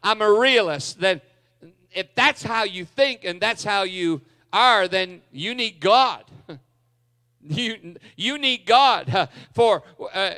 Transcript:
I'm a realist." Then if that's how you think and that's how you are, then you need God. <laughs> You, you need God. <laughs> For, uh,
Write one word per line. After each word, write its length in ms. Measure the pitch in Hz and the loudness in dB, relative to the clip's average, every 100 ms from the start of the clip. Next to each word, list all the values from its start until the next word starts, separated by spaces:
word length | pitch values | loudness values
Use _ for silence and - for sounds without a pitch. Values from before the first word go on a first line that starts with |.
I'm 220 | 202 214 | -4 0
a 80 | 214 | 4
realist." 680 | 208 262 247 180 143 - - | 4 4 4 2 -4 -10 -2
Then 220 | 190 175 - _ _ _ 165 _ _ | -2 -2 -6 _ _ _ -20 _ _
if 240 | 185 185 - | -10 -6 0
that's 260 | 277 - | 0 0
how 220 | 220 226 | -4 -4
you 200 | 208 185 | -4 -6
think 420 | 175 - 269 240 185 | -8 -2 0 -2 -8
and 140 | 175 | -4
that's 240 | 214 220 | -4 -4
how 200 | 208 202 | -4 -2
you 380 | 190 185 170 151 - _ _ | -2 -4 -4 -4 -8 _ _
are, 360 | 196 247 220 185 | 2 4 4 2
then 340 | 190 180 180 _ | -2 -4 -10 _
you 220 | 131 190 | -10 -8
need 260 | 247 226 170 | -6 -6 -2
God. 440 | 175 240 254 160 - - - | 2 4 4 -2 -14 -20 -20
<laughs> 120 | 143 _ _ _ _ _ _ _ _ | -20 _ _ _ _ _ _ _ _
You, 540 | 147 160 233 220 170 170 - - | -8 -6 -6 -8 -14 -20 -20 -8
you 200 | 214 294 | -6 -2
need 280 | 269 240 - | -2 -2 2
God. 640 | 240 269 196 131 190 147 - | 4 6 2 -2 -4 -4 -8
<laughs> 140 | - - | -8 0
For, 260 | 233 175 - - - | 2 2 -2 -16 -10
uh, 180 | 185 190 | -4 -4